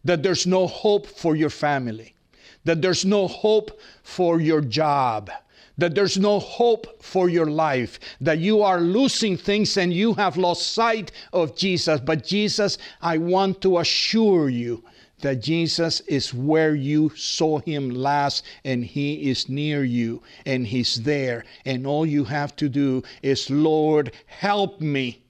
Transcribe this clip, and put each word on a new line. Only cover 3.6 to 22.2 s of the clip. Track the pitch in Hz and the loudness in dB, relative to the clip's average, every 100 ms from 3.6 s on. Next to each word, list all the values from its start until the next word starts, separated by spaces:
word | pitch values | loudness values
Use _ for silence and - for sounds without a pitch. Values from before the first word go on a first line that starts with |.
| 214 - - - | 0 -18 -20 -20
for | - - 175 170 | -14 0 2 4
your | 156 160 | 2 2
job, | 139 135 156 143 127 107 101 - _ _ - - | 0 0 0 2 0 -2 -8 -16 _ _ -18 -2
that | 170 | 0
there's | 156 196 196 | 2 0 2
no | 208 202 | 2 2
hope | - - 240 226 - - | -2 2 2 2 -4 -20
for | - 190 180 | -4 0 2
your | 170 156 | 2 0
life, | 151 156 131 113 - - - | 0 0 0 -4 -8 -20 -4
that | 135 160 | 0 2
you | 180 214 | 4 4
are | 202 180 | 4 4
losing | 170 208 277 - 226 180 | 2 4 2 2 0 -2
things | - 208 208 202 | 0 0 2 0
and | 180 | 0
you | 175 226 | 2 2
have | 214 196 160 | 2 0 0
lost | 175 170 - | 0 0 -4
sight | - 233 226 170 - - | 0 0 0 -6 -16 -4
of | 185 160 | -2 -2
Jesus. | - 190 175 - 151 | -2 -2 0 0 0
But | 131 156 | 0 -2
Jesus, | - 202 208 - 202 - - - | -2 -2 0 0 -2 -2 -12 -8
I | 170 165 | -2 -2
want | 170 185 196 185 | 2 2 2 0
to | 190 175 | 2 2
assure | 160 - - 220 214 185 143 | 2 -2 0 2 4 4 2
you | 120 120 113 - - - _ | -2 -4 -8 -12 -20 -20 _
that | 139 135 | -4 -4
Jesus | 110 165 160 - 165 - | -2 0 0 0 -2 -2
is | - 143 - | -2 -4 -2
where | 120 139 156 156 | -4 2 4 4
you | 151 135 151 156 - | 2 0 2 2 0
saw | - - 156 151 | -8 0 0 0
him | - 147 135 | -2 -4 -4
last, | 123 135 143 143 - - - | -2 0 0 0 -4 -10 -12
and | 135 123 | -6 -4
he | 113 147 143 156 143 | -4 -4 -4 -2 -2
is | 127 - | -2 -4
near | 135 151 147 | -4 -2 -2
you, | 131 120 117 113 - - | 0 0 -2 -6 -14 -14
and | - 131 113 | -6 -4 -2
he's | 127 117 117 | -2 -2 -2
there. | 120 147 131 117 - - | -2 -2 -2 -6 -10 -14
And | 139 131 135 | -8 -6 -2
all | 147 | -2
you | 160 147 | 0 0